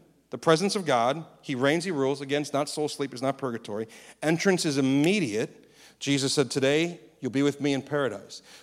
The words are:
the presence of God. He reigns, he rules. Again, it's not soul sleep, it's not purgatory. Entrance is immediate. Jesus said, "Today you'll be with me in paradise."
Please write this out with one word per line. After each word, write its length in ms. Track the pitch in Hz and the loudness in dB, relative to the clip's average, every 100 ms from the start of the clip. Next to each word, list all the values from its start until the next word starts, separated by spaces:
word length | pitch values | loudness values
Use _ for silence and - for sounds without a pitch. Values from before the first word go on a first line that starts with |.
| _ _ _ | _ _ _
the 80 | 147 | -2
presence 400 | 165 160 196 202 | 4 4 4 -2
of 80 | |
God. 400 | 160 120 120 160 160 - | 0 2 2 0 -6 -14
He 140 | - | -6
reigns, 300 | 123 139 165 | 0 2 2
he 60 | 180 | 0
rules. 300 | 147 135 143 | 0 0 -2
Again, 220 | 139 143 | -2 -2
it's 100 | 143 | -2
not 160 | 139 147 | -2 -2
soul 220 | 151 147 | -4 -4
sleep, 240 | - 139 | -4 -8
it's 80 | 123 | -4
not 160 | 131 135 | -4 -2
purgatory. 500 | 131 117 - 107 110 - - - | -4 -6 -6 -8 -8 -12 -18 -4
Entrance 440 | 151 170 196 180 165 | 0 2 4 2 2
is 100 | 139 | 2
immediate. 960 | 135 139 160 214 127 104 160 - - - - - | 2 4 4 2 0 -2 -4 -8 -20 -20 -20 -8
Jesus 360 | 143 139 131 | -2 0 0
said, 160 | 151 123 | 0 0
"Today 500 | 139 135 151 170 175 - - | 0 2 2 0 -6 -18 -10
you'll 120 | 131 | -4
be 100 | 135 | 0
with 160 | 143 139 | 0 0
me 140 | 143 | -2
in 80 | 135 | -2
paradise." 600 | - 147 127 101 - - - - | -2 -2 -2 -4 -14 -20 -20 -20